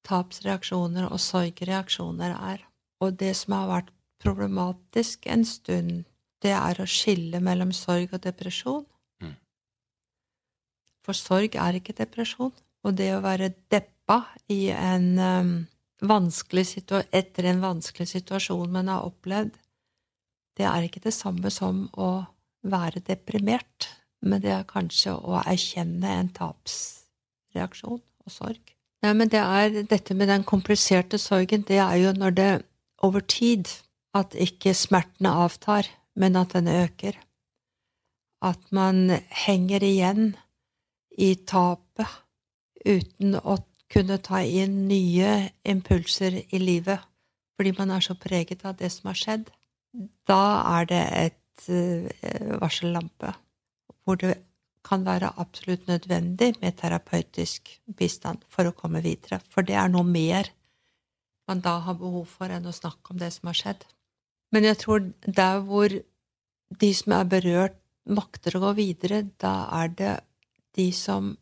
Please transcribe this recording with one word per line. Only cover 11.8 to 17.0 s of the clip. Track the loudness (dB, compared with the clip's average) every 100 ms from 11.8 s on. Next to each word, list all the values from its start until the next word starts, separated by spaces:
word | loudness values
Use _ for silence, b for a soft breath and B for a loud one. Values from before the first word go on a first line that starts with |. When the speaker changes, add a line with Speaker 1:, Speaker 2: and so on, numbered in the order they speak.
| -6 -8
Speaker 1:
depresjon, | -8 -4 -8 -4 -8 -8 _ _
og | -4 0
det | 0 0
å |
være | -2 -2 -2 -6 _
deppa | 0 0 _ 0 0 0 -18 -6
i | -2 0 0
en, | 0 2 4 4
ehm, | 2 2 2 -2 -6 _ _ _
vanskelig | 2 2 2 -2 -2 0 0
situa-, | -6 -4 -2